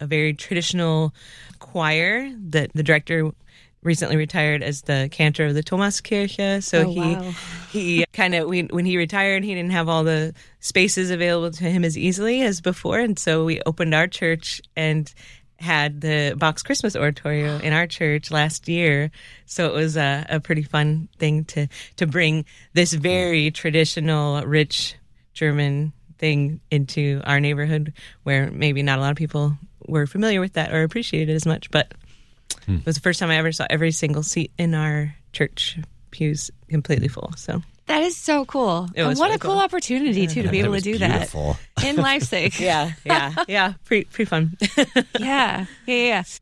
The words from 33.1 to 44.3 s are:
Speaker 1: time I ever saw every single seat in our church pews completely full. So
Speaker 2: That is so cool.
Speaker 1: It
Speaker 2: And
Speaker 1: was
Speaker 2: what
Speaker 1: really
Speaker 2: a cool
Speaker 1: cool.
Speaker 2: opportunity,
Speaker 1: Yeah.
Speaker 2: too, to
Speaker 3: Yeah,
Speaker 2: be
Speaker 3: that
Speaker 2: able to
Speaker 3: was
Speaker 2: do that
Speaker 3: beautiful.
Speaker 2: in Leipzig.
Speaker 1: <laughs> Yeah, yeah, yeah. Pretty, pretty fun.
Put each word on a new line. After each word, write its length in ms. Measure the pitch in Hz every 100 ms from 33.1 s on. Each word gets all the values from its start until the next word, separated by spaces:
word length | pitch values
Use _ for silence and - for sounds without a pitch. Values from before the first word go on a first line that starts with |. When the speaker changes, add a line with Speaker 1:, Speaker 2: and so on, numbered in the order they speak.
| 170
Speaker 1:
time 120 | 170
I 60 | 160
ever 120 | 160
saw 160 | 160 -
every 200 | 151 165
single 320 | 156 156 151
seat 300 | 151 - - -
in 160 | 170
our 400 | 156 156 151 147 147 -
church 460 | - 147 - - 160 - - -
pews 380 | - 156 151 - - -
completely 400 | 156 139 180 127
full. 240 | 127 - 160
So 240 | - 175 - - -
Speaker 2:
That 160 | 302
is 120 | 349 339
so 280 | - 294
cool. 440 | 262 285 226 170 180
Speaker 1:
It 60 | 180
Speaker 2:
And 80 | 156
Speaker 1:
was 100 | 262
Speaker 2:
what 60 | 359
Speaker 1:
really 100 | 440
Speaker 2:
a 20 |
cool 140 | -
Speaker 1:
cool. 80 | 392
Speaker 2:
opportunity, 600 | 381 359 - 254 285 202
Speaker 1:
Yeah. 40 | 175
Speaker 2:
too, 140 | 160
to 40 | 190
Speaker 3:
Yeah, 40 |
Speaker 2:
be 60 | 190
Speaker 3:
that 40 | 202
Speaker 2:
able 60 |
to 40 | 196
Speaker 3:
was 60 |
Speaker 2:
do 140 | 190 220
that 120 | 185 85 -
Speaker 3:
beautiful. 240 | 80 73 - - -
Speaker 2:
in 120 | 269 294
Leipzig. 580 | 269 277 - 185 190
Speaker 1:
<laughs> 60 | -
Yeah, 320 | 180 160 160 160
yeah, 300 | - - - 165 349
yeah. 240 | 202 190 180
Pretty, 200 | - 220
pretty 240 | - -
fun. 280 | 214